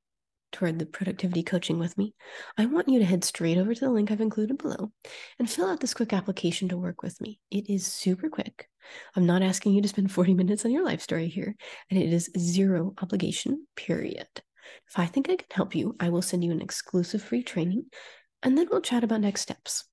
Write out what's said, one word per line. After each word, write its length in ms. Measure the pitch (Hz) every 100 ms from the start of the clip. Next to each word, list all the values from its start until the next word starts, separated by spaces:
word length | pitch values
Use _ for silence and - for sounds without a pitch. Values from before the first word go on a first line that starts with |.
| _ _ _ _ _
toward 280 | - 175 165
the 60 | 160
productivity 580 | - 185 185 180 175
coaching 340 | 170 180 - 165
with 200 | 175 -
me, 180 | 208 - - - - -
I 80 | 226
want 240 | 320 -
you 100 | 254
to 60 | 185
head 180 | 180
straight 340 | - - 165 175
over 160 | 202
to 60 | 233
the 120 | 269
link 180 | 226 208
I've 120 | 208
included 360 | 220 214 214 277
below 340 | 311 - 214 - - - - -
and 120 | 233
fill 180 | - 381
out 120 | 330
this 140 | 262
quick 200 | - 226
application 560 | 190 190 190 170 170 185
to 80 | 180
work 260 | 180 175
with 160 | 175 -
me. 180 | - 214 -
It 180 | 202 208
is 160 | 196 -
super 440 | - 185 185 311
quick. 380 | - - - - _ - - - -
I'm 100 | 175
not 180 | 180
asking 300 | 190 185 208
you 80 | 196
to 60 | 202
spend 240 | - 196
forty 220 | 185 180
minutes 320 | 185 180 208 226
on 60 |
your 120 | 277
life 180 | 330 -
story 260 | - 165 165
here, 280 | 175 196 214 - - -
and 100 | 190
it 100 | 156
is 200 | 170 - 180
zero 560 | 170 180 196 175 185 -
obligation, 680 | 180 196 170 - - 294 - -
period. 520 | - 165 - - - - - _ - - _
If 100 | -
I 80 | 175
think 240 | 277 269
I 60 | 370
can 120 | -
help 240 | - - 156
you, 200 | 208 -
I 100 | 170
will 120 | 170
send 220 | 180 180
you 80 | 170
an 100 | 160
exclusive 600 | - - - 180 175 214
free 220 | - 240
training, 420 | 247 175 170 214 262 - - - _ _
and 160 | 254 277
then 100 | 349
we'll 100 | 392
chat 220 | - 240
about 180 | 226 220
next 200 | 202 196
steps. 420 | - - - - -